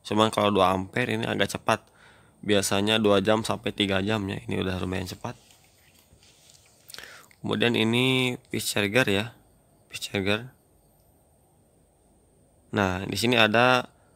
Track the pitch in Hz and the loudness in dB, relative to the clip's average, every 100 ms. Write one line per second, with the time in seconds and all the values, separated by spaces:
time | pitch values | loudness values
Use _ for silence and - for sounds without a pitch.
0 | - 107 110 107 104 101 92 92 95 120 | -4 2 2 2 2 4 2 2 -2 -4
1 | 123 110 117 104 101 - - 110 - _ | -2 -2 -4 -2 -2 -2 -2 -2 -4 _
2 | - - _ _ 98 101 95 98 104 110 | -20 -20 _ _ 0 0 2 0 2 2
3 | 104 98 98 110 110 104 - - 98 95 | 4 4 4 0 0 -6 -6 -2 -2 0
4 | 98 110 98 104 - 98 92 92 92 92 | -2 -2 -4 -8 -6 -4 -4 -4 -4 -6
5 | 95 98 120 - _ - _ _ _ _ | -8 -10 -12 -14 _ -20 _ _ _ _
6 | _ _ - _ - - _ _ - - | _ _ -20 _ -20 -20 _ _ -20 -18
7 | - - - - 107 107 117 113 110 120 | -18 -20 -20 -12 -6 0 2 2 2 2
8 | 131 131 127 123 _ 117 - 110 101 113 | 2 2 0 -4 _ -6 -4 -2 0 2
9 | 127 98 117 - _ _ _ _ _ - | 2 0 -2 -10 _ _ _ _ _ -14
10 | - 101 95 107 127 - _ _ _ _ | -6 -4 -2 -2 -4 -18 _ _ _ _
11 | _ _ _ _ _ _ _ _ _ _ | _ _ _ _ _ _ _ _ _ _
12 | _ _ _ _ _ _ _ 107 95 90 | _ _ _ _ _ _ _ 0 0 -2
13 | 98 98 117 120 107 110 127 127 - _ | -6 -2 2 4 4 4 4 2 -2 _
14 | _ | _